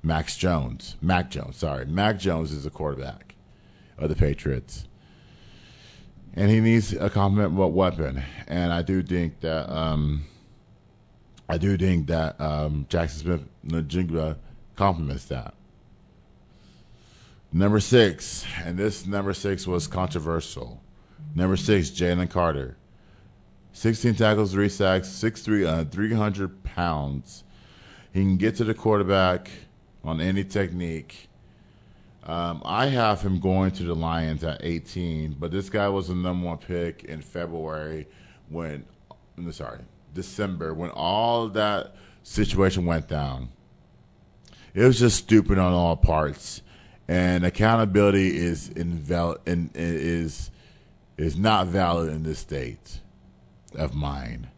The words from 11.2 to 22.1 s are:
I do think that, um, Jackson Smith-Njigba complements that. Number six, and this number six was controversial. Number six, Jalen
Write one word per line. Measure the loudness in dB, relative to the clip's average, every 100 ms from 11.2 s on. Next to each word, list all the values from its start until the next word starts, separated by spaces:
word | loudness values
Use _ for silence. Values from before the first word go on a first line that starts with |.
| -20 -20 -6
I | -2
do | 0 2
think | 4 2 2
that, | -2 -2 -4
um, | -4 -2 -2 -4 -2
Jackson | -2 -2 -4 -4 -4 -4 -14 -6
Smith-Njigba | -4 -2 -2 -2 -2 -2 -6 -12 -20 -20 0
complements | 0 0 -4 -6 -8
that. | -10 -10 -18 -20 -20 -20 -20 -20 _ _ -20 -20 -20 -20 -20 -20 -20 -20 -20 -20 -20 -2
Number | 2 4 4
six, | 6 8 8 4 -8 -8 -8 -8
and | -6 -2
this | -2 -4 -4
number | -2 -2
six | -2 -4 -4 -2
was | -2 -2
controversial. | -4 -2 -4 -2 -4 -4 -12 -14 -16 -20 -20 -20 -18 -8
Number | 0 2 2
six, | 4 2 2
Jalen | 0 0